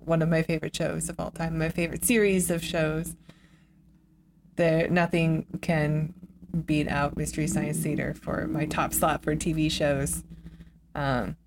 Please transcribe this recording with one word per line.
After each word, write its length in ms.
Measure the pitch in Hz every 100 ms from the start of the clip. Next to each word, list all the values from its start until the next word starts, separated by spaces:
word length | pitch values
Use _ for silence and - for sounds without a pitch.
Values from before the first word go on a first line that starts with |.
one 160 | 160 165
of 60 | 165
my 140 | 160
favorite 320 | 160 160 156
shows 340 | - 156 165 165
of 100 | 175
all 100 | 170
time, 280 | - 165 160
my 100 | 160
favorite 360 | 175 170 -
series 460 | - 233 202 190 175
of 120 | 170
shows, 540 | 165 170 156 156 170 - - - - - _ _ _ _ _ _ _ _ - -
there, 320 | 165 160 -
nothing 580 | 175 175 170 160 160 - -
can 500 | - 160 151 156 156 - - - - 165 156
beat 220 | 151 147
out 280 | 143 143 -
Mystery 300 | 151 - 151
Science 320 | - 151 160
Theater 340 | 156 147 135
for 320 | - 156 160 -
my 200 | 160 156
top 260 | - 139
slot 300 | - 165 147
for 120 | 160
T 180 | 156 180
V 140 | 156 151
shows. 520 | - 147 139 147 - - - - - - - _
Um, 420 | 147 139 123 95 -